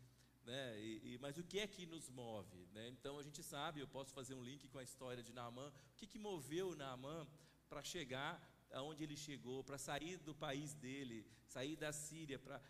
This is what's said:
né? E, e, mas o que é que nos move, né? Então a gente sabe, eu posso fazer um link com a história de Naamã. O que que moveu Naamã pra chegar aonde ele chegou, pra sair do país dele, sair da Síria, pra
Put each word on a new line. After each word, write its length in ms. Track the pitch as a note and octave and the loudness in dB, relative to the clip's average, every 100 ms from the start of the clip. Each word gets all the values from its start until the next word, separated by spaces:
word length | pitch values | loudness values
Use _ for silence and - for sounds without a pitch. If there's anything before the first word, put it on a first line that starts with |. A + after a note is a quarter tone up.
| - - - - | -16 -18 -20 -12
né? 340 | A#2 C3 C3 G#2+ | -2 0 2 0
E, 360 | A2 A2 A#2+ | 0 0 -2
e, 40 | B2 | -2
mas 180 | C#3+ C#3+ | -2 -2
o 60 | |
que 140 | F3 F#3 | 2 4
é 80 | G#3 | 2
que 200 | G3+ F3 | 0 -4
nos 240 | E3 C#3+ | -4 -4
move, 580 | B2+ A#2+ G#2+ F#2+ F#2 F2 | -4 0 0 -2 -6 -8
né? 160 | G#2 A2+ | -6 -6
Então 280 | B2+ C#3 C#3+ | -4 -2 -2
a 60 | |
gente 180 | C#3+ D3 | -2 -4
sabe, 380 | E3 D3 D3+ D3+ | -2 2 2 2
eu 80 | C3 | 0
posso 240 | C3 C3+ | -2 -2
fazer 200 | - B2 | -2 -2
um 100 | C3 | -2
link 240 | B2 C#3+ C3+ | -2 -4 -6
com 100 | C#3 | -6
a 60 | |
história 400 | B2 - B2+ B2 | -4 -4 -2 -2
de 80 | A2+ | -2
Naamã. 380 | A#2+ A#2+ A#2+ C#3+ | -2 -2 -2 -4
O 260 | D3 - - | -6 -14 -10
que 100 | G#3 | -8
que 140 | A3+ | -2
moveu 560 | G#3 F#3 B2 D#3+ F#3+ D#3 | 2 2 4 4 4 4
Naamã 500 | C#3 B2+ C3+ E3 D3+ - - - - | 0 0 0 0 -2 -6 -16 -18 -6
pra 120 | C#3+ | -2
chegar 640 | C#3+ F3 C3+ B2+ C#3+ F3 - - - | 0 2 4 4 4 2 -4 -16 -4
aonde 340 | B2 C#3+ D#3 D3+ | 0 2 2 0
ele 100 | D3 | 0
chegou, 480 | D3+ C#3 A#2 C3 | -2 -2 0 0
pra 140 | C3 C#3 | 2 0
sair 400 | C#3+ C#3+ D#3 F#3 | 4 4 4 0
do 180 | D3+ D3+ | -2 0
país 380 | D3+ C#3 D3+ | 4 4 2
dele, 520 | - B2 C3+ C3+ A2+ G2+ - - | 0 0 0 0 0 -4 -10 -6
sair 300 | - C3+ D#3 | 2 2 4
da 160 | D3+ | 2
Síria, 440 | D3+ - D#3 D#3 B2+ | 2 0 -2 0 0
pra 240 | C3 C3+ - | -2 -6 -6